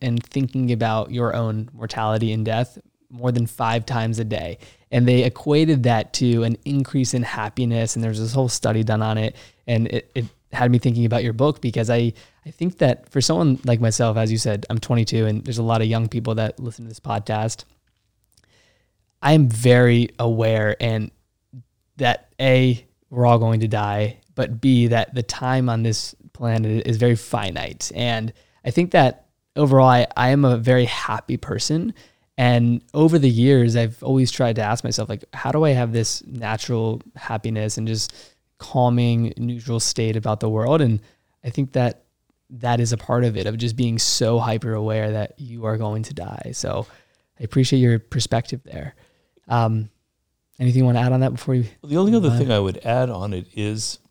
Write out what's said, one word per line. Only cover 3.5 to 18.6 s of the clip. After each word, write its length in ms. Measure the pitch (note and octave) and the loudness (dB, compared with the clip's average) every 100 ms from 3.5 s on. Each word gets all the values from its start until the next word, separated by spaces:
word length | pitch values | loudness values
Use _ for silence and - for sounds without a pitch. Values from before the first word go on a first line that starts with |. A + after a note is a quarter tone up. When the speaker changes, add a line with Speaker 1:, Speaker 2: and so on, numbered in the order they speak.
| - A2+ A#2 A2+ | -2 -2 -2 -2
Speaker 1:
times 320 | A#2+ A2+ A2+ | -2 -2 -2
a 60 | |
day. 340 | A2 G2+ E2 E2 - _ - | -4 -4 -6 -12 -18 _ -4
And 160 | B2+ B2 | 2 4
they 160 | B2 | 4
equated 640 | B2 - D3+ D3 D#3+ C#3+ | 2 -2 0 2 4 2
that 280 | B2 A2+ - | 2 0 -2
to 280 | - B2+ A#2 | -2 0 2
an 140 | A2+ A2+ | 0 -2
increase 500 | C#3 C#3 C3 C#3 B2 | -2 -2 -2 -2 -2
in 80 | B2+ | -2
happiness, 720 | A#2+ - G#2+ - A#2+ A#2 A2+ | -4 -6 -6 -2 -2 0 -2
and 100 | A2+ | -2
there's 140 | A2+ G#2+ | -4 -4
this 140 | A2+ | -2
whole 160 | C3+ B2+ | 0 -2
study 340 | - A#2 A2 | -2 -2 0
done 200 | G#2+ G#2+ | 0 0
on 160 | A2 A2 | 0 -2
it, 180 | A2 - - _ - | -4 -6 -20 _ -2
and 200 | A2+ A2+ | 0 0
it, 220 | A#2 - | -4 -6
it 100 | B2+ A#2 _ _ | -8 -8 _ _
had 180 | - B2 | 0 2
me 80 | B2 | 2
thinking 260 | C3 A#2 | 2 0
about 180 | A#2 A#2 | 0 0
your 100 | A#2+ | -2
book, 280 | A2+ C#3+ - | 0 0 0
because 300 | B2 A#2 A2+ | -4 -4 0
I, 220 | A#2+ A#2 - - _ D#3 | 0 0 -4 -16 _ -20
I 40 | |
think 280 | - F3 - | -6 -6 0
that 320 | C#3+ A#2+ - | 0 0 -4
for 100 | C#3 | -2
someone 400 | B2+ E3+ D#3+ C3 | 0 2 2 2
like 160 | B2+ A#2 | 0 2
myself, 360 | A#2 A2 A#2 A2 | 2 2 0 2
as 160 | A2 | 0
you 60 | A2 | 0
said, 260 | A2+ G2+ - | -2 -4 -4
I'm 80 | A#2 | -6
twenty-two, 480 | - A#2+ A2+ A2+ A2 | -2 0 0 0 0
and 180 | G#2+ | -2
there's 140 | - A#2 | -4 -4
a 40 | |
lot 200 | A2+ A2+ | 0 0
of 60 | A2 | 0
young 200 | A2+ A2+ | 0 -2
people 280 | A#2+ A2+ A2 | -4 -4 -4
that 220 | A2 - | -4 -6
listen 260 | B2 - | -12 -14
to 40 | A#2 | -18
this 120 | - | -16
podcast. 640 | B2+ A2 G#2 G#2+ A2+ - - _ _ _ _ _ _ _ _ _ | -8 -6 -4 -4 -4 -6 -18 _ _ _ _ _ _ _ _ _